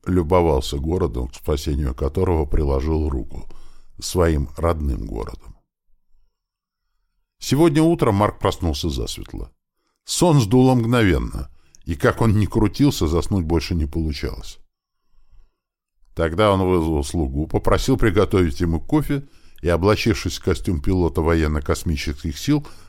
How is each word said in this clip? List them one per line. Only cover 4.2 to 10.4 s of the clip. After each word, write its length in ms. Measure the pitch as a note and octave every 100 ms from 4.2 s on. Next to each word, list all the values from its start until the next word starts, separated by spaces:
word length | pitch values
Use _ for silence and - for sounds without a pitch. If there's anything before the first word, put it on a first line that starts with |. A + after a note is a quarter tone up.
| E2+ D#2 C2+ -
родным 480 | E2+ D#2+ C#2+ A#1+
городом. 520 | G1+ G#1 G#1+ - - - _ _ _ _ _ - _ _ _ _ _ _ _ _ _ _ _ _
Сегодня 440 | - C3+ E3+ D3+
утром 340 | D#3+ E3+ D#3 G2
Марк 220 | G#2 -
проснулся 500 | G2+ - E2+ D2 F2
засветло. 640 | C2 A#1 - - - - _ _ _ _ _
Сон 360 | - - F3 D3